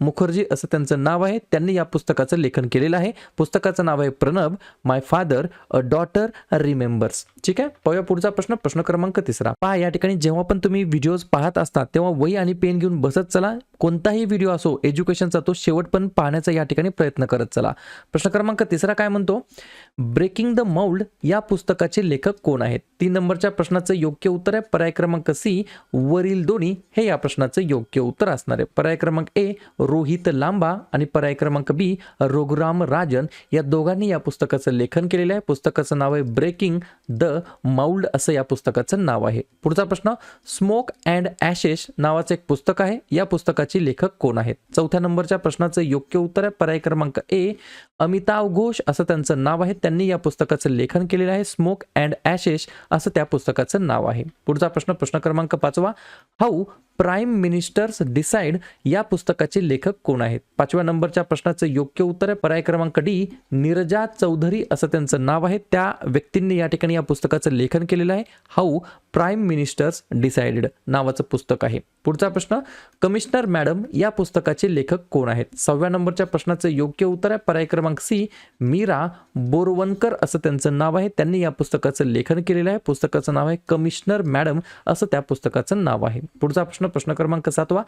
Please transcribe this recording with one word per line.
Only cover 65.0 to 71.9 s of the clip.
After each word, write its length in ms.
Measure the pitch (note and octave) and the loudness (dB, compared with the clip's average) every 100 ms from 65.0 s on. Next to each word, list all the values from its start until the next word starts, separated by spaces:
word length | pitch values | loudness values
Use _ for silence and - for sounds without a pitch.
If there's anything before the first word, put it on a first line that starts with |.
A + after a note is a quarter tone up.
| C#3+ C#3+ C3 | 0 0 2
नाव 200 | D#3+ F3+ | 0 0
आहे. 120 | G3 | -2
त्या 360 | - F#3 F#3+ - | 0 0 0 -4
व्यक्तींनी 540 | - C#3 - G3 F#3+ F3+ | -2 -2 0 -2 0 0
या 100 | D#3+ | 0
ठिकाणी 260 | E3 E3+ | 0 0
या 80 | E3 | 0
पुस्तकाचं 500 | D3 C#3+ C#3 D3+ D#3 | 0 -2 0 0 0
लेखन 340 | C3 B2 E3 E3+ | 0 0 0 0
केलेलं 240 | F3 F3 | 0 2
आहे. 100 | F#3+ A3+ - _ - | -2 -6 -16 _ 0
How 220 | F3+ D#3+ - - _ - | 2 0 -4 -18 _ 0
Prime 320 | F3 G#3+ G3 | 0 0 0
Ministers 720 | D#3 C#3 - D3 - - A#2+ | 0 -2 0 -2 -2 -6 0
Decided 460 | B2+ C3 A#2+ A#2 A#2 - - | 0 2 0 0 -4 -6 -2
नावाचं 360 | C3+ C3 C3 | 0 0 -2
पुस्तक 420 | - B2+ - B2 A#2 | -4 -4 -2 -2 0
आहे. 140 | A#2 - | -4 -8